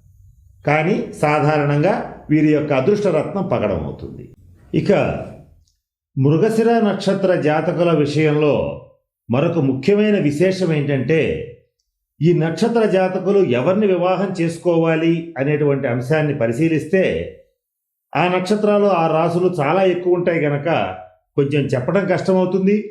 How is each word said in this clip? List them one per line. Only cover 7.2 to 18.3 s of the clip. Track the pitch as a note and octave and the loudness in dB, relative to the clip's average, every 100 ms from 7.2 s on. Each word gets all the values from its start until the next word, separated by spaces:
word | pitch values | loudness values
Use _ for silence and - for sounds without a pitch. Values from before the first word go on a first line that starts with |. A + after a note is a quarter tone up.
| F#3+ F3 | 0 2
జాతకుల | C#3+ D#3 D#3+ D#3 F3 D#3+ | 2 0 0 0 2 2
విషయంలో | C#3+ D3 D#3 D3 D3 A2 C#2+ - - _ _ _ - | 2 2 2 2 2 0 -2 -8 -16 _ _ _ -4
మరొక | B2 E3 E3+ | 0 0 0
ముఖ్యమైన | C3+ C3 G3 G#3 G#3+ G3+ | 0 0 0 2 2 2
విశేషం | D3 D3 F#3 F#3 F3 | 0 0 0 0 -2
ఏంటంటే | D3+ C#3 C#3 B2+ D#3+ A2 D#2 - - _ _ _ _ _ - | 0 0 -2 0 0 0 -4 -8 -16 _ _ _ _ _ -2
ఈ | D#3 D#3 | 2 2
నక్షత్ర | D#3+ E3 A3+ A#3 G#3+ | 0 0 0 2 2
జాతకులు | F#3 F#3 F#3+ F3 G3+ D3+ A#2+ | 2 0 -2 0 2 2 0
ఎవరిని | D3+ F#3+ G#3 | 0 0 0
వివాహం | F3 F3+ E3 G3 | 0 0 0 -2
చేసుకోవాలి | E3+ E3 E3 F3+ E3 E3 D#3+ E3 E3+ E3 C3 | -2 -4 -2 0 0 2 0 0 0 -4 -4
అనేటువంటి | C3+ D3 D3 C#3 C3 | -2 0 0 0 -2
అంశాన్ని | B2 B2+ D#3 D3+ C3 | -4 -2 0 0 0
పరిశీలిస్తే | A#2 A#2+ E3 D#3 D3+ F#3+ D3 E2 E2+ - _ _ _ _ _ _ _ | -2 0 0 0 0 0 0 -2 -6 -14 _ _ _ _ _ _ _
ఆ | C#3+ | -2
నక్షత్రాలు, | F3+ | 0